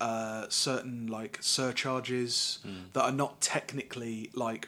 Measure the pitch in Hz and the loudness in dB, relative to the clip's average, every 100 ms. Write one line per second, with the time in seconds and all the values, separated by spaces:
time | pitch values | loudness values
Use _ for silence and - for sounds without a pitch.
0 | 117 113 110 110 104 - 143 127 127 120 | 0 0 -2 -4 0 2 2 2 -2 -4
1 | 113 110 110 - - - 127 120 135 131 | -4 -4 -6 -2 2 2 2 2 2 0
2 | 123 127 120 107 - - 104 92 92 131 | 0 0 2 2 0 -2 -6 -10 -2 2
3 | 123 135 139 - - 151 - 139 - 127 | 4 4 0 2 2 2 0 -6 -6 -6
4 | 117 110 110 127 117 113 | -4 -4 -6 -2 -2 -2